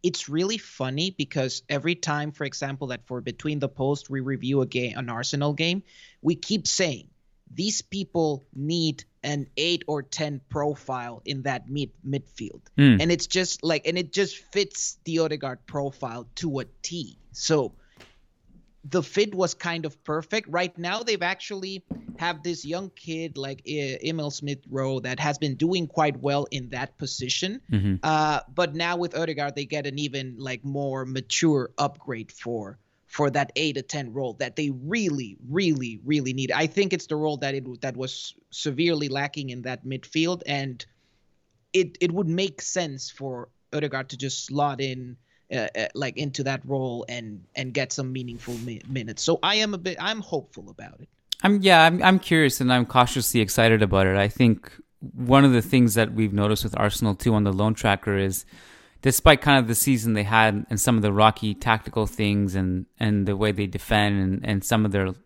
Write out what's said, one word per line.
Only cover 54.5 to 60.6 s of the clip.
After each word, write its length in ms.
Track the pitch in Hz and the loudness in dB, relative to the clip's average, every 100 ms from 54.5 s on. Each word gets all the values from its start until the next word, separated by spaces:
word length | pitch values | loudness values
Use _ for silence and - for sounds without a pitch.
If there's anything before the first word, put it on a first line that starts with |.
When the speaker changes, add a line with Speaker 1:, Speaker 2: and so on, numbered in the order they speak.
| 101 - - - _ | 6 -2 -20 -20 _
Speaker 2:
one 460 | 135 - 123 135 139 | -14 -6 6 8 10
of 80 | |
the 80 | 123 | 8
things 320 | 110 131 120 | 6 6 6
that 200 | 107 110 | 6 2
we've 200 | 110 110 | 2 0
noticed 300 | 101 104 104 | 2 2 2
with 140 | 107 101 | 0 0
Arsenal 360 | 107 - 110 98 | 0 2 0 2
too 180 | 123 | 2
on 100 | 107 | 4
the 100 | 101 | 4
loan 200 | 95 107 | 4 2
tracker 440 | 107 110 101 - 98 | 2 2 2 2 2
is, 280 | 98 95 - - - - - _ | 0 -2 -8 -20 -20 -20 -20 _
despite 380 | 135 123 165 143 | 2 6 8 8
kind 200 | 151 139 | 8 6
of 80 | 117 | 4
the 80 | 117 | 2
season 380 | - 127 113 | 4 2 4
they 100 | 107 | 0
had 420 | 101 113 110 104 | 4 6 6 4